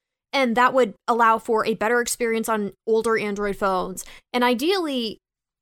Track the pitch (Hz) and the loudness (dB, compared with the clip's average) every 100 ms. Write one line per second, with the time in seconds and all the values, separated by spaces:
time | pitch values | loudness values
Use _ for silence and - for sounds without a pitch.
0 | _ _ _ 277 262 226 247 262 233 - | _ _ _ -2 0 4 4 4 0 0
1 | - 233 226 226 233 220 208 226 214 240 | -2 2 4 2 0 0 0 -2 0 0
2 | 240 - 233 226 226 214 202 - - 220 | -2 -2 -2 -2 -2 -2 -4 -6 -2 0
3 | 226 220 208 202 208 196 202 185 180 180 | 2 0 -2 -4 -4 -2 0 0 -4 -8
4 | - - _ 247 247 240 302 392 320 262 | -16 -20 _ 0 0 0 0 -2 -2 -4
5 | 226 - _ _ _ _ | -6 -8 _ _ _ _